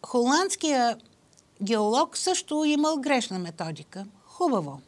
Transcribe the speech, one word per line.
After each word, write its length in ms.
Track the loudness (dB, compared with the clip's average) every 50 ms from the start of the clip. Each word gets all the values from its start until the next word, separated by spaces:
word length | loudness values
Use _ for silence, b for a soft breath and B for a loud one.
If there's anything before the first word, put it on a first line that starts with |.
холандския 920 | -12 -2 0 2 4 4 4 4 4 2 -2 -2 0 0 2 2 2 0 0 -4 -10 -20 _ _ _ _ _ -20 _ _ _ _
геолог 540 | -2 0 0 2 2 2 4 2 2 0 -2
също 480 | -4 -2 0 -2 -2 -2 -4 -2 0 2
имал 320 | 2 2 2 2 0 0
грешна 420 | -2 0 0 0 0 0 -2 -6 -8
методика. 680 | -8 -8 -8 -8 -8 -8 -8 -10 -14 _ -14 -14 -14 -14 -18 -20 _
Хубаво. 560 | -20 -4 -2 0 2 2 0 -2 -4 -10 -14 -18